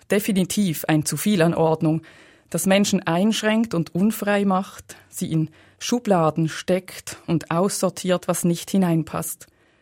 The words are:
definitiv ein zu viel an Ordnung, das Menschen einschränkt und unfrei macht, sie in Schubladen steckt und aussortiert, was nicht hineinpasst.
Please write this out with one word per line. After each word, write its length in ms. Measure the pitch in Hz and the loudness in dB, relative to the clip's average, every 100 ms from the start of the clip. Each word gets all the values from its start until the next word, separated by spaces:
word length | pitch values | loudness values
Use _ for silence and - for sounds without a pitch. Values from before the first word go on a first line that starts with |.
| - | -2
definitiv 760 | 196 - 190 180 - 196 147 - | -2 0 0 0 0 -2 -2 0
ein 180 | 156 | 0
zu 120 | 147 151 | 0 -2
viel 260 | 208 214 | 0 2
an 120 | 165 | 2
Ordnung, 480 | 165 160 160 160 160 - - - _ - | 2 2 2 2 0 -4 -20 -20 _ -8
das 180 | 170 190 | -2 2
Menschen 360 | 196 202 185 - | 2 4 0 0
einschränkt 680 | 165 214 214 214 220 233 | 2 2 2 0 0 0
und 200 | 170 156 | -2 -2
unfrei 500 | 170 208 208 202 202 | 0 0 0 0 0
macht, 520 | 202 185 196 - - - _ | 2 0 -2 -12 -20 -20 _
sie 240 | - 180 | -8 -2
in 180 | 160 156 - - - | 0 -2 -6 -20 -10
Schubladen 720 | - 240 226 185 156 151 160 | -4 -2 2 2 2 2 -2
steckt 680 | - - 185 185 - - - - | -2 -2 -2 -4 -16 -16 -10 -2
und 240 | 165 - | -2 0
aussortiert, 800 | 165 196 - 185 - 185 175 - | 0 0 0 -4 -2 -2 -2 -2
was 160 | 175 | -2
nicht 260 | 175 165 - | 0 -2 -2
hineinpasst. 760 | 196 180 165 151 - 160 - - _ _ _ | 0 2 2 -2 -6 -8 -12 -18 _ _ _